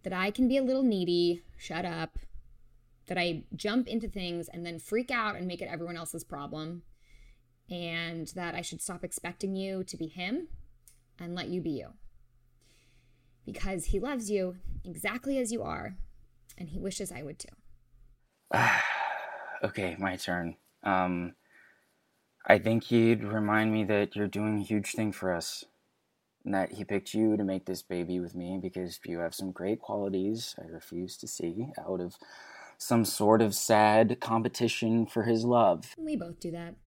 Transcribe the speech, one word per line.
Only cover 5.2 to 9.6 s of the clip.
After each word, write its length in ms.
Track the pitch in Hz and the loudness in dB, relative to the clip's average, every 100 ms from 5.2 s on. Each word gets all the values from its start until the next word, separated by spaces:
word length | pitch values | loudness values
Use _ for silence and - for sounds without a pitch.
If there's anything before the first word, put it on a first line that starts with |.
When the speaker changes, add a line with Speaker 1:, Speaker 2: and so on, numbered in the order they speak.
| 214 | 0
Speaker 1:
and 140 | 196 180 | -2 -6
make 120 | 175 | -4
it 80 | - | -6
everyone 280 | 170 170 170 | -6 -6 -6
else's 260 | 165 170 | -8 -10
problem, 600 | - 143 143 151 156 170 - - - - - - _ _ - | -8 -10 -6 -6 -6 -8 -14 -20 -20 -20 -20 -20 _ _ -10
and 600 | 180 170 165 170 165 151 185 | -6 -4 -4 -4 -6 -8 -6
that 180 | 170 | -6
I 60 | 170 | -6
should 180 | 165 165 | -8 -8
stop 220 | - 175 | -8 -6
expecting 540 | 170 - 175 175 190 | -8 -6 -8 -4 -4
you 260 | 190 | -2